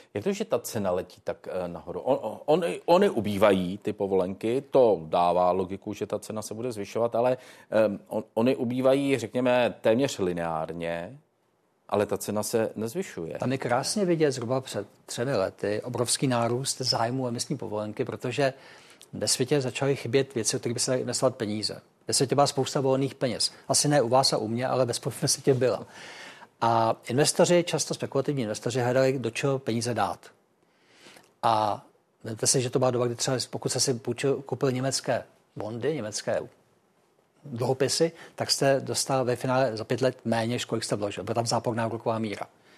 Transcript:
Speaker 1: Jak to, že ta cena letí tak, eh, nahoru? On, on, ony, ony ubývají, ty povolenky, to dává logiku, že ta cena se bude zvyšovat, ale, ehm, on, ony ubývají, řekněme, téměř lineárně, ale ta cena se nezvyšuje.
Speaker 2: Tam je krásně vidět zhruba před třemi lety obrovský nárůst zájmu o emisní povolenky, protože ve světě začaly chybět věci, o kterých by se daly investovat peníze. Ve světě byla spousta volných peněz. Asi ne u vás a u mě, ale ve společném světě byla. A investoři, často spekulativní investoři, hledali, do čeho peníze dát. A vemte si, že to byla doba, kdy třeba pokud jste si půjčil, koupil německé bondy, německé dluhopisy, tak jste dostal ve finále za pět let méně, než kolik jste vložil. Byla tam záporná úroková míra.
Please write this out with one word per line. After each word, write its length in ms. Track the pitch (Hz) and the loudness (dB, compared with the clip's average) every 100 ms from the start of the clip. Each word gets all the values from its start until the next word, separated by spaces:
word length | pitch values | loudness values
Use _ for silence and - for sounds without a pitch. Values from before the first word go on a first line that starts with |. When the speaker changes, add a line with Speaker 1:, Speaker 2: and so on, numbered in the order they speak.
| - | -10
Speaker 1:
Jak 100 | 104 | -4
to, 100 | 135 | -2
že 120 | 196 208 | -2 -2
ta 140 | 123 | -2
cena 320 | - 113 98 | -2 -4 -2
letí 300 | 90 87 - | -2 -4 -10
tak, 240 | - 85 - | -10 -10 -8
eh, 160 | 92 87 | -6 -6
nahoru? 320 | 85 82 82 | -8 -10 -6
On, 180 | - 135 | -2 -2
on, 180 | 110 104 - | -2 -6 0
ony, 360 | 151 170 156 - | 2 0 -2 4
ony 240 | 170 202 | 6 6
ubývají, 680 | 120 104 101 104 98 90 98 | 2 -2 4 6 6 2 -2
ty 160 | - | -4
povolenky, 680 | 101 98 95 92 95 110 127 143 | -4 0 2 2 -2 -2 -2 2
to 300 | 139 120 92 80 | 6 6 6 2
dává 460 | 90 87 87 90 | 2 4 4 4
logiku, 420 | 92 92 95 - | 2 -2 -6 -10
že 120 | 101 104 | -8 -6
ta 140 | 104 | -6
cena 220 | - 107 | -6 -10
se 120 | 104 | -8
bude 180 | 107 123 | -8 -8
zvyšovat, 440 | 113 101 113 117 117 | -8 -6 -2 0 2
ale, 220 | 123 127 - - - | 2 0 -4 -20 -2
ehm, 300 | 110 107 101 - | 2 2 0 -6
on, 160 | 107 - | -8 -4
ony 220 | - 120 135 | 0 2 2
ubývají, 640 | 120 127 131 139 139 135 | -2 2 4 4 2 0
řekněme, 560 | 113 123 127 123 117 - | -2 -2 2 2 2 2
téměř 380 | 117 113 139 - | 2 4 2 0
lineárně, 1000 | 92 87 82 80 80 82 85 85 90 139 _ _ _ _ _ _ - | -2 0 -2 -4 -6 -6 -6 -6 -8 -14 _ _ _ _ _ _ -2
ale 160 | 101 101 | 0 0
ta 120 | 95 | -2
cena 260 | - 107 | -4 -4
se 260 | 104 117 110 - | 0 0 0 -2
nezvyšuje. 600 | 110 147 190 - 80 - | -6 -6 -8 -8 -8 -4
Speaker 2:
Tam 120 | 127 | -2
je 60 | 131 | -2
krásně 480 | 135 120 - 214 190 | 0 -2 0 0 0
vidět 260 | 170 151 | 2 2
zhruba 300 | 123 117 131 | 0 -2 -4
před 260 | 127 107 98 _ - | -4 -8 -10 _ -12
třemi 280 | - 120 123 | -6 -2 0
lety 460 | 95 - 101 107 | -2 -2 -4 -2
obrovský 460 | - 120 120 - 139 | -4 -4 -2 0 0
nárůst 500 | 120 117 120 135 - | 2 2 0 -2 -4
zájmu 420 | 123 127 113 131 127 | -2 0 0 -2 -2
o 20 | |
emisní 300 | 117 - 139 | -4 -4 -6
povolenky, 480 | 113 104 107 104 117 | -4 -4 -4 -4 -4
protože 480 | 110 123 120 139 - - - - - - | -4 -4 0 0 -2 -12 -20 -20 -20 -16
ve 140 | - 107 | -4 -2
světě 340 | - 131 147 | 0 2 0
začaly 340 | 127 - 139 135 | 0 -2 0 0
chybět 400 | - 135 135 - | 2 2 2 -2
věci, 200 | 107 127 | -2 -2
o 40 | |
kterých 140 | 120 | -2
by 60 | 117 | -2
se 120 | - | 0
daly 100 | 127 | 0
investovat 340 | 123 120 135 131 | -2 0 0 0
peníze. 460 | 104 107 104 - - _ - | -2 -2 -4 -8 -16 _ -4
Ve 60 | |
světě 220 | 110 135 135 | 0 2 4
byla 120 | 143 | 4
spousta 340 | - 127 151 | 2 -2 0
volných 340 | 135 131 135 - | 2 2 0 -2
peněz. 360 | 135 95 - - - | -4 -2 -4 -4 -2
Asi 200 | 135 147 | 0 4
ne 140 | 147 | 4
u 80 | 117 | 4
vás 240 | 127 135 | 4 4
a 40 | 160 | 2
u 100 | 107 | -2
mě, 200 | 117 131 | -2 0
ale 180 | 127 123 | 0 0
ve 80 | |
společném 340 | 117 139 - 139 | -2 -6 -2 -2
světě 240 | - - | 0 2
byla. 320 | 131 123 101 - - - - - - - _ | 2 2 0 -6 -18 -18 -18 -18 -20 -20 _
A 320 | 117 117 113 107 - | 2 4 2 0 -2
investoři, 560 | 123 147 - 170 175 170 | 0 2 4 4 4 2
často 260 | 151 - | -2 -4
spekulativní 480 | 151 151 139 135 143 | -6 -4 -2 0 -2
investoři, 380 | 110 107 123 123 | -2 -4 -4 -2
hledali, 380 | 120 127 135 135 | 2 4 4 2
do 100 | 117 | -2
čeho 300 | - 139 135 | -2 0 0
peníze 340 | - 113 113 | -2 -2 -2
dát. 260 | 110 98 82 - _ _ _ _ _ _ _ - - - _ | -2 -2 -4 -14 _ _ _ _ _ _ _ -20 -20 -20 _
A 420 | 117 110 107 101 - _ _ _ | 2 2 2 -2 -10 _ _ _
vemte 240 | 113 110 120 | -12 -4 0
si, 140 | 143 | 0
že 80 | 123 | 0
to 100 | 135 | 2
byla 120 | 127 | 2
doba, 140 | 120 123 | 2 0
kdy 100 | 117 | -2
třeba 220 | - 127 117 | -2 -2 -4
pokud 200 | 120 - | -6 -4
jste 100 | 127 | -2
si 140 | 117 | 0
půjčil, 480 | 120 - 117 139 135 | -2 -4 -2 0 -2
koupil 300 | 143 120 139 | -4 -2 -2
německé 520 | 127 135 127 - 113 - _ _ - | 0 -2 -2 -2 -4 -4 _ _ -10
bondy, 380 | 107 117 127 160 | -8 -4 -4 -4
německé 460 | 107 101 - 101 - _ _ _ _ _ _ _ _ _ 143 | -6 -6 -2 -2 -4 _ _ _ _ _ _ _ _ _ -12
dluhopisy, 680 | 120 123 131 131 - 165 - - - | -4 -2 0 0 2 0 0 -14 -6
tak 160 | 127 | -2
jste 280 | - 139 135 | 2 4 4
dostal 460 | 120 117 - 135 123 | 0 -4 0 0 0
ve 100 | 123 | 0
finále 420 | 131 127 135 110 | 0 2 2 0
za 60 | |
pět 180 | 110 127 | -4 0
let 160 | 131 - 113 | 0 0 0
méně, 280 | 113 113 120 | 0 0 -2
než 100 | - | -4
kolik 180 | 113 | -4
jste 120 | - 110 | -2 -2
vložil. 280 | 101 - | -4 -4
Byla 100 | 92 117 | -4 -2
tam 100 | 117 | 0
záporná 400 | 147 - 117 117 | 0 0 -2 -2
úroková 320 | 113 120 113 | -2 -2 -2
míra. 260 | 110 101 - _ _ | -2 -6 -10 _ _